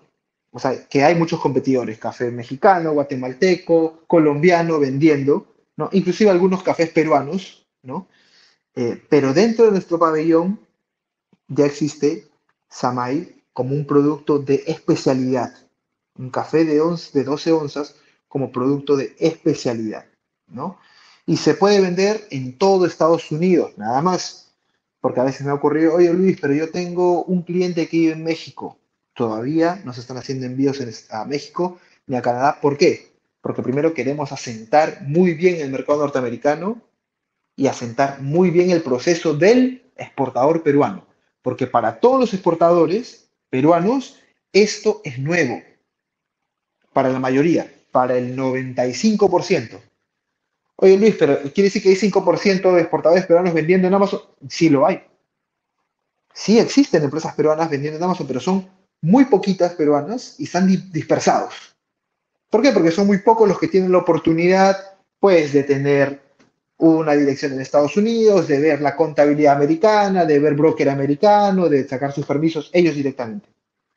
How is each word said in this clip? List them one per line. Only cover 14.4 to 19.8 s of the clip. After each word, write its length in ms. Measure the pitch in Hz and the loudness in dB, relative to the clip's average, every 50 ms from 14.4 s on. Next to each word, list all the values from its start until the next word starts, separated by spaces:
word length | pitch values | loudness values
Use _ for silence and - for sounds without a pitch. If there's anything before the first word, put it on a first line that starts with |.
| 139 131 135 135 - | 0 -2 -4 -2 -2
especialidad, 880 | - 160 - _ - 170 165 - 147 135 131 131 127 131 127 120 123 - _ _ _ _ _ _ _ _ _ _ _ _ | -4 -8 -6 _ -4 -2 -2 0 -2 -2 0 -2 -2 -2 -4 -4 -6 -10 _ _ _ _ _ _ _ _ _ _ _ _
un 140 | - 127 127 | -16 -14 -10
café 340 | 117 131 117 - - 156 165 | -8 -8 -6 -2 0 0 0
de 160 | 160 151 147 | 2 2 0
once, 360 | 156 165 175 165 - - - 143 | 0 0 -2 -4 -8 -6 -4 -4
de 60 | 123 | -2
doce 260 | 127 147 151 - 165 165 | -2 -4 -4 0 0 0
onzas 440 | 160 151 139 - 139 147 - _ _ _ _ _ _ _ _ | 0 0 -4 -8 -10 -10 -12 _ _ _ _ _ _ _ _
como 240 | - 143 131 117 - | -8 -6 -6 -6 -6
producto 440 | 127 123 135 143 143 139 143 147 | -4 -2 -2 -2 -2 -2 0 0
de 200 | 135 127 - - - | 0 -2 -4 -6 -4
especialidad, 880 | 160 165 160 - - 170 139 - - 135 117 113 | -4 -4 -2 -2 -2 -2 -2 -2 -2 -6 -6 -6